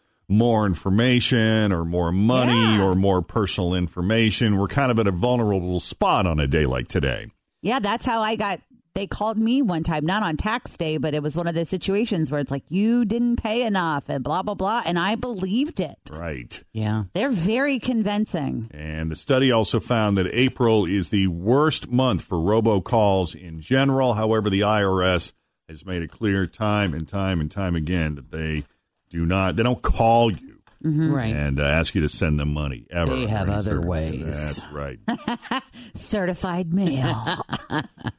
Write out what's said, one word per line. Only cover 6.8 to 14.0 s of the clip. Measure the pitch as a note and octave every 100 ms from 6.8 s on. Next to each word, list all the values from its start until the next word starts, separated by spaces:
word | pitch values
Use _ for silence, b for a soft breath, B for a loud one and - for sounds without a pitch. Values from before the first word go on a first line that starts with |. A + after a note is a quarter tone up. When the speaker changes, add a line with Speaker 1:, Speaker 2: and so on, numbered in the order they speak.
| A#1
Speaker 1:
today. | F2+ C#2 A1 A1 - _ _
Speaker 2:
Yeah, | F#3+ B3+
that's | G3+ A#3 B3+
how | A3+
I | G#3+ A3+
got, | G#3 F3+ - _ _ F#3+
they | G3+
called | - G#3+ G#3+
me | A3+ C4
one | A#3+ E3
time, | E3 D#3 D3+
not | G3+
on | F#3+ D#3
tax | G#3+ A#3+ - -
day, | D#3+ D#3
but | D#3
it | D3+
was | D3 D3+
one | E3+
of | E3
those | E3
situations | F3+ - G3 A#3 F3+ D3
where | D3
it's | C#3
like, | C#3 -
"You | F#3 A3 A#3+
didn't | A3 A#3 A#3+ A#3
pay | A3 A#3
enough," | A#3 G3 E3 C#3+